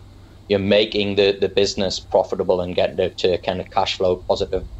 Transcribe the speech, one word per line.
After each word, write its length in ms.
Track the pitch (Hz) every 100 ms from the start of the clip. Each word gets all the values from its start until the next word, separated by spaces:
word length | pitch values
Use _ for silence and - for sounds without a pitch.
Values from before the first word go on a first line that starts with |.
| - - - - -
you 100 | 101
know, 60 |
making 520 | 98 104 110 104 101 98
the, 160 | 98
the 160 | 98 98
business 500 | 101 98 - 92 -
profitable 600 | - 95 92 92 92 90
and 140 | 90 87
getting 220 | 90 95
to, 120 | 90
to 280 | - 95 87
kind 200 | - 92
of 100 | -
cash 280 | - 95 -
flow 180 | 92 90
positive, 500 | - 95 95 92 82